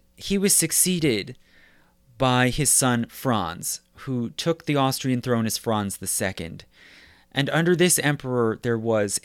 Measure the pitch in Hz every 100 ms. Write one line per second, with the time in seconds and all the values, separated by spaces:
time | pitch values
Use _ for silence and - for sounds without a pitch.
0 | _ - - 196 190 - 160 - 185 180
1 | 151 107 92 123 _ _ - _ _ _
2 | _ - 127 123 127 120 131 - 131 120
3 | 117 - 135 110 85 90 - - _ -
4 | - 123 117 - 170 165 - 143 135 131
5 | 135 123 127 117 110 - 120 107 101 -
6 | 95 - 98 - 85 98 - _ - -
7 | - - _ 135 139 151 170 170 180 -
8 | 143 143 131 123 113 107 123 117 113 110
9 | 104 -